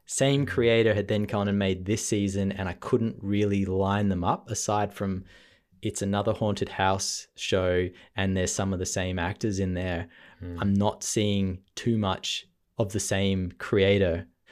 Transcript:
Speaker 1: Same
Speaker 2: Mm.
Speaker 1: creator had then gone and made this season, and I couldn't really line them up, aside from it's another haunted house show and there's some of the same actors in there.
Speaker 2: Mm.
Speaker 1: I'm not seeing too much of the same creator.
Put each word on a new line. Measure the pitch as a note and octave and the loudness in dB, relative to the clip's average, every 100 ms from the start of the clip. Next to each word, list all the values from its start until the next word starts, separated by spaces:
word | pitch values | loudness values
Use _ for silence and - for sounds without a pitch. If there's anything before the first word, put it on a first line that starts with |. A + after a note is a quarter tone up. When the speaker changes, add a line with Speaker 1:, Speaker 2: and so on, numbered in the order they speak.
| - | -8
Speaker 1:
Same | - C3+ C#3 | 0 2 2
Speaker 2:
Mm. | C3 | 0
Speaker 1:
creator | F#2+ A#2 A2+ A2+ | 2 4 6 4
had | G#2 G2 | 2 0
then | G#2 | 0
gone | G#2 G#2 G2+ | 0 0 0
and | G2+ | 2
made | F#2+ F2+ F#2 | 2 0 -2
this | G#2+ | -2
season, | - G#2+ G2+ G2 G2 | 0 0 0 0 -2
and | G2 F#2 | -2 -6
I | |
couldn't | F2 - B2 A2+ - | -6 -2 0 0 -4
really | G2 G#2 G#2 G2+ | -2 0 2 2
line | F#2 F#2+ G2 G2+ G2+ | 0 0 2 2 2
them | F2+ | 0
up, | G#2 F3 - | 0 -2 -4
aside | G#2+ - G#2 G#2 | -6 -2 0 -2
from | - G2 F#2+ - - - _ _ - | -4 -4 -6 -8 -20 -20 _ _ -8
it's | A2 - | -6 -4
another | G2+ G2+ A2 | -2 0 0
haunted | G#2 G#2+ G2+ F#2+ | 0 0 -2 -4
house | - F#2+ G2 - - - - | 0 2 2 -2 -8 -10 -10
show | - F#2+ F#2 F2+ F2+ - - - | -2 0 2 2 0 -6 -12 -4
and | F#2+ F#2+ | 0 0
there's | F2+ | 0
some | - F#2+ | -2 -2
of | F#2 | -2
the | F#2 | -4
same | G2 F#2 F2+ | -4 -4 -2
actors | F2 G2 A2 F#2+ | -4 -2 -2 0
in | F#2+ | -2
there. | F2+ F#2 E2+ F2 - - - | -2 -4 -4 -6 -16 -20 -14
Speaker 2:
Mm. | F2 F2 | -10 -2
Speaker 1:
I'm | G2 | 2
not | G2 G#2 - | 2 2 -2
seeing | - A2+ G#2 G2+ G2 F#2 _ | -4 0 2 2 0 -4 _
too | - A#2+ A2 | -6 0 2
much | G2 - - - - _ _ - | 0 -2 -4 -8 -10 _ _ -4
of | G2+ | -2
the | G2+ | -2
same | - G2 G2 F#2+ F2+ - | -2 0 2 0 -2 -6
creator. | - G#2 F#2+ G2+ F#2 E2+ - _ _ | 0 4 6 6 4 0 -6 _ _